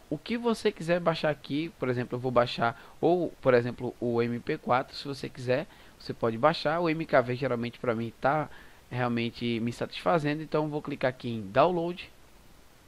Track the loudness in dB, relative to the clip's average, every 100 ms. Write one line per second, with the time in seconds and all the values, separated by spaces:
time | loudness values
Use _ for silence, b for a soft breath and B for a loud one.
0 | -4 -8 -4 -2 0 0 0 -2 0 0
1 | 0 0 0 -2 -4 -4 -4 -4 -2 -2
2 | -2 -4 0 2 2 2 -2 -2 B B
3 | 2 2 0 -2 4 4 4 -4 -8 -4
4 | -2 0 0 -2 -4 -4 0 0 0 -8
5 | -10 -8 -10 -6 -2 0 -2 B B B
6 | -12 -2 -2 4 4 4 0 2 0 0
7 | 2 4 4 0 -2 -2 -4 -4 -2 -2
8 | -2 -2 0 2 -2 B B B -8 -2
9 | 0 0 -2 -2 -2 -2 -2 -4 -6 -2
10 | 2 2 2 -2 -2 -2 -2 -4 -6 -2
11 | -2 -2 -6 -6 0 4 4 4 -2 -6
12 | -12 -20 -20 -20 -20 -20 -20 -20